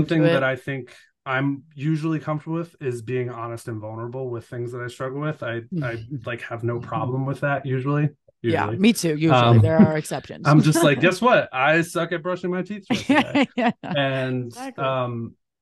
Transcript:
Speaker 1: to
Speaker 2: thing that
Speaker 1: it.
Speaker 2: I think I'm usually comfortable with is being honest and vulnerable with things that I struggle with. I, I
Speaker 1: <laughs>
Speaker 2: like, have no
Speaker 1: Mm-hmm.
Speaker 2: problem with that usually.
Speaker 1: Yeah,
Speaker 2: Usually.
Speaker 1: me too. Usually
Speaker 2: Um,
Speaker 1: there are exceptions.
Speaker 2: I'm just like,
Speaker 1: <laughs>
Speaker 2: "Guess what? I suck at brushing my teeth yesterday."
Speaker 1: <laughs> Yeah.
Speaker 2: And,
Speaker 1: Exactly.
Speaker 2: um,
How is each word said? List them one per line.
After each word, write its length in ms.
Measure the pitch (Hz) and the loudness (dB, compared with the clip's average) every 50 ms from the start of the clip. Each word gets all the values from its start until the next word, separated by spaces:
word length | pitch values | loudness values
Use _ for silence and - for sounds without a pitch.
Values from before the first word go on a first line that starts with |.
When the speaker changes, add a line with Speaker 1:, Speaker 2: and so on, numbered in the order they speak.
| 151 | 4
Speaker 1:
to 20 | |
Speaker 2:
thing 180 | - 170 160 156 | 4 2 2 4
that 140 | 165 165 | 4 4
Speaker 1:
it. 60 | - 135 | 2 2
Speaker 2:
I 120 | 131 131 | 0 -2
think 400 | 127 - 143 135 131 120 - - - _ _ _ _ _ | -4 -6 -8 -8 -8 -10 -14 -20 -20 _ _ _ _ _
I'm 380 | 139 131 135 139 139 139 139 - _ _ | -4 -2 -2 -2 -2 -4 -6 -10 _ _
usually 440 | 139 135 156 160 147 156 160 160 147 | -6 -2 -2 -2 0 -2 -2 -4 -4
comfortable 380 | - 156 151 151 - 160 160 | -4 -6 -6 -6 -6 -6 -6
with 180 | 170 170 170 - _ | -6 -8 -10 -12 _
is 220 | 151 131 120 117 | -8 -6 -6 -6
being 280 | 110 117 127 127 123 120 | -8 -6 -6 -4 -4 -6
honest 380 | 117 117 117 117 117 113 - | -8 -10 -10 -10 -10 -10 -10
and 140 | 123 110 107 | -10 -10 -10
vulnerable 480 | 107 110 110 113 117 117 123 131 131 123 | -10 -10 -10 -10 -10 -10 -8 -8 -8 -8
with 160 | 117 117 - | -8 -10 -10
things 240 | _ 135 123 120 117 | _ -10 -10 -8 -8
that 100 | 123 123 | -8 -10
I 60 | 120 | -10
struggle 320 | 120 - - 135 131 131 143 | -12 -10 -10 -10 -8 -6 -6
with. 240 | 147 156 151 - 135 | -6 -6 -6 -6 -8
I, 200 | 117 117 117 117 - 190 165 | -8 -6 -8 -8 -8 -6 -6
I 240 | 139 120 117 113 113 120 151 | -4 -4 -6 -8 -10 -10 -12
Speaker 1:
<laughs> 120 | 123 - | -10 -8
Speaker 2:
like, 160 | 127 120 - - | -8 -8 -8 -8
have 200 | - 120 113 113 | -10 -10 -6 -4
no 120 | 117 117 | -4 -4
Speaker 1:
Mm-hmm. 100 | 117 120 | -4 -6
Speaker 2:
problem 380 | - 117 110 113 123 127 131 135 | -6 -6 -4 -4 -4 -4 -4 -4
with 160 | 139 135 - | -4 -4 -4
that 240 | 147 143 143 135 - | -2 -2 -2 -2 -4
usually. 440 | 135 131 131 127 143 143 147 151 147 - _ _ _ _ _ - | -4 -4 -2 -2 0 0 0 0 -2 -2 _ _ _ _ _ -2
Speaker 1:
Yeah, 220 | 117 160 151 71 | 0 0 0 0
Speaker 2:
Usually. 120 | - - | -2 0
Speaker 1:
me 160 | 180 190 233 - | 2 4 4 4
too. 220 | - - 165 151 | 2 0 -2 0
Usually 140 | 151 156 160 135 123 120 117 117 | 2 4 4 6 6 8 8 8
Speaker 2:
Um, 20 | 113 | 8
Speaker 1:
there 180 | 104 - 160 - | 6 6 6 6
are 180 | - - 156 | 6 6 4
exceptions. 500 | 156 - - - - - - - - 170 | 0 -4 -4 -8 -8 -8 -10 -14 -2 2
Speaker 2:
I'm 140 | 143 151 151 | 6 6 6
just 200 | - 156 - - - | 6 6 4 6 4
like, 180 | 147 139 117 | 4 4 6
Speaker 1:
<laughs> 0 | |
Speaker 2:
"Guess 200 | 160 185 185 180 | 4 4 4 4
what? 280 | 233 247 226 156 120 - | 4 6 6 6 4 0
I 300 | - 131 135 151 156 170 | -2 0 2 4 4 2
suck 300 | 165 170 - 170 170 165 | 0 0 -2 -4 -2 -2
at 100 | 175 165 | -4 -6
brushing 300 | 151 180 180 180 - 180 | -4 -6 -6 -4 -4 -4
my 100 | 180 185 | -4 -4
teeth 240 | 180 180 208 202 - - | -4 -6 -10 -12 -4 -4
yesterday." 580 | 240 - - - 285 302 - - - 285 247 - | -4 -2 2 2 2 2 2 2 0 0 0 0
Speaker 1:
<laughs> 60 | _ | _
Yeah. 140 | 247 226 240 - - - | 0 0 0 0 -2 -8
Speaker 2:
And, 600 | - - 143 139 139 135 135 131 131 127 127 120 | -4 -2 0 0 0 0 -2 -2 -2 -4 -4 -6
Speaker 1:
Exactly. 380 | 120 120 240 262 269 - - 135 | -8 -10 -12 -12 -12 -8 -4 -2
Speaker 2:
um, 520 | 131 131 131 123 123 120 117 113 - - _ _ _ _ _ | -2 -2 -2 -2 -4 -6 -8 -8 -10 -12 _ _ _ _ _